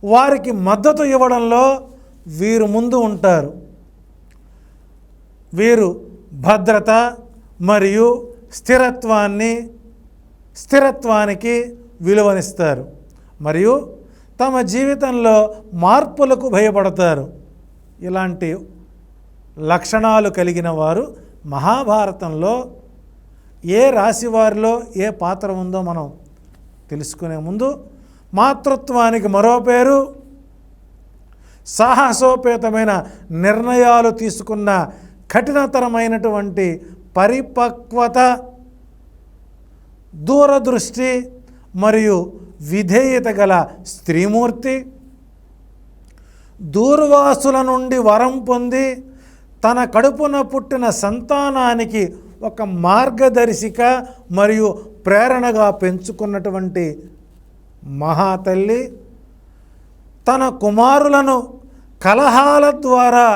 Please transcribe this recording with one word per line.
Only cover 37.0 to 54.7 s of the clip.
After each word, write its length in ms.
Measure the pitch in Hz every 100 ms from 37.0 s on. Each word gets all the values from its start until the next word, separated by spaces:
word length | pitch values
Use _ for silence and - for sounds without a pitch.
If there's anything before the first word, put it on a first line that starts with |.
| - -
పరిపక్వత, 1000 | 196 254 262 - 240 240 - 233 233 254 254 247 - - - - - _ - - - _ - _ - _ _ _ _
దూరదృష్టి 960 | 160 151 277 285 277 240 247 - - 254 254 247 - - - _
మరియు 420 | 185 208 220 214 185 180 - - - 147
విధేయత 580 | 185 190 202 262 254 233
గల 260 | 196 202 185 151 - -
స్త్రీమూర్తి, 920 | - - 165 190 214 240 233 262 262 262 - - - - _ _ - - - - - - - - - - -
దూర్వాసుల 1000 | 165 156 240 294 302 285 285 277 277 262
నుండి 360 | 262 254 254 254
వరం 360 | 220 214 247 262
పొంది 420 | 226 247 247 254 269 254 262 - - - _ -
తన 160 | 220 240
కడుపున 520 | 240 214 262 285 294 285
పుట్టిన 420 | 277 269 - 262 240
సంతానానికి 1120 | - 202 226 240 285 285 269 247 233 226 220 180 - - -
ఒక 200 | 220 220 208 185 175
మార్గదర్శిక 960 | 202 262 226 262 233 240 214 214 214 240 254 247 - -
మరియు 360 | 175 208 220 214